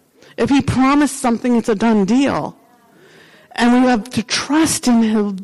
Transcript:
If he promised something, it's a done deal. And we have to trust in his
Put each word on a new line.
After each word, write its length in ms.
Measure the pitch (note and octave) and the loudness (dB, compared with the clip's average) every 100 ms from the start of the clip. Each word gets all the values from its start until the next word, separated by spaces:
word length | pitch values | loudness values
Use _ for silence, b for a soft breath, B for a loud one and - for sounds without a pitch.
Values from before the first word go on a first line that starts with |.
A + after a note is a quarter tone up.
| _ b b b | _ b b b
If 120 | A#3 | 0
he 120 | C#4 | 0
promised 560 | - B3 C4 C#4+ C#4+ - | 0 0 2 2 0 -2
something, 400 | B3 A3+ B3 A#3 | -4 -2 0 -2
it's 100 | A#3 | 0
a 80 | G3+ | 0
done 300 | A#3 A3 F#3+ | 0 0 2
deal. 500 | B3+ C4 E3 - - _ _ b b b b b b b - | 0 0 -2 -8 -14 _ _ b b b b b b b 0
And 140 | A#3+ | 2
we 160 | B3 B3+ | 4 2
have 200 | A#3+ - | 0 -2
to 100 | - | -8
trust 680 | - - - D4+ D#4+ - B3 | -6 -6 -2 0 0 -2 0
in 140 | A#3 | 2
his 320 | A3 A3 G#3 F#3+ | 2 0 -2 -6